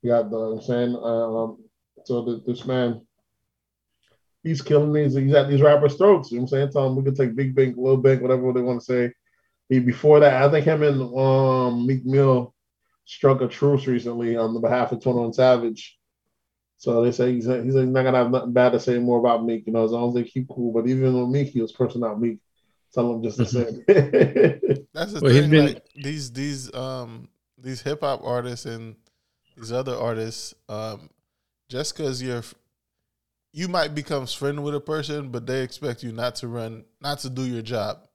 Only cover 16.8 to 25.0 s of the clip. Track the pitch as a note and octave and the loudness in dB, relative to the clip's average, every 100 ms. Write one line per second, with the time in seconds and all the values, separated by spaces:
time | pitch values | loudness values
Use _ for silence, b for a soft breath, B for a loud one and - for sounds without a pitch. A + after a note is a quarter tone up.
16.8 | - A#2 A#2+ A#2+ B2+ B2 A2+ B2+ A#2+ C3+ | -2 2 2 2 0 0 -2 -2 0 0
17.8 | B2+ C3 C3 B2+ A#2+ B2+ B2 B2 B2 A#2+ | 2 2 2 2 2 0 2 4 4 4
18.8 | B2+ A#2+ A#2+ A#2+ A#2+ A#2 A#2 A2+ G#2+ A2+ | 0 0 2 2 2 2 0 -4 -2 0
19.8 | A2 A#2 A#2+ A#2+ A#2 C3+ B2+ - A#2+ A2+ | 0 0 -2 -2 -4 -6 -8 -6 -2 -2
20.8 | A#2 C3 C3 B2+ B2 C#3 C3+ B2 A2+ - | 0 0 0 0 0 -2 -2 -2 -4 -2
21.8 | B2 A#2+ A2+ G#2 A#2 A2 _ _ _ _ | -4 -2 -6 -2 -4 -4 _ _ _ _
22.8 | _ - A#2+ A2+ A2+ A#2 A#2 B2 A#2+ - | _ -2 -2 -2 -6 -4 -2 -2 -4 -4
23.8 | - G3 C3+ - C#3 - - - - - | 4 4 6 4 4 4 2 2 -2 -2
24.8 | - - | -4 -8